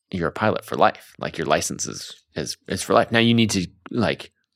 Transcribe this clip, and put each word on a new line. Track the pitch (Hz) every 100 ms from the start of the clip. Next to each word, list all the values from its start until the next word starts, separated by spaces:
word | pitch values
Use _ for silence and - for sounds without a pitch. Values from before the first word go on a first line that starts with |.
| _
you're | 92 82
a |
pilot | - 110 -
for | - 62
life. | 101 - - -
Like, | - -
your | 78
license | 80 - - -
is, | - - - _
is, | - - - -
is | 98
for | -
life. | 113 -
Now | 117
you | 117
need | 117 110
to, | 98 85 _ -
like, | 123 92 69 - _ _